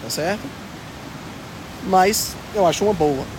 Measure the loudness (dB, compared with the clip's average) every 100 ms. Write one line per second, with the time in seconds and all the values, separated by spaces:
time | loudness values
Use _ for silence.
0 | -6 -2 -2 -2 -6 -12 -14 -14 -14 -12
1 | -12 -12 -12 -12 -12 -14 -12 -8 2 6
2 | 6 4 -2 -6 -6 4 4 6 2 4
3 | 4 2 -2